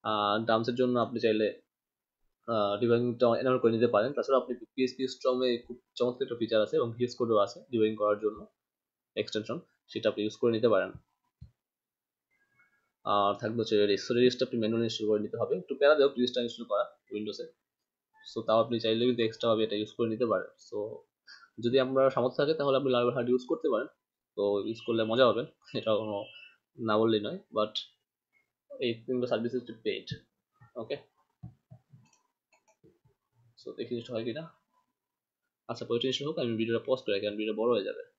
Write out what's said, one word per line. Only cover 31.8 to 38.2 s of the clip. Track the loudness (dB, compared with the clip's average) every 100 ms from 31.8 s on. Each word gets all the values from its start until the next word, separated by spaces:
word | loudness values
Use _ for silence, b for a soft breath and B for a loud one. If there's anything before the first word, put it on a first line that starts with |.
| _ -20 _ _ _ _ _ _ _ _ -20 _ _ _ _ _ _ _
so | -16 -10
দেখি | -8 -8
ইনস্টল | -6
হয় | -6 -6
কিনা। | -8 -12 _ _ _ _ _ _ _ _ _ _ _ -14
আচ্ছা, | -12 -4
পরে | -2 -2
ইনস্টল | -4 -6
হোক, | -4
আমি | -4 -2
ভিডিওটা | -2 -2 -2
পজ | -2
করে | -2
রাখি, | -2 -2
কারণ | -4
ভিডিও | -4 -2
বড় | 0
হয়ে | 0 -2
যাবে। | -10 -16 _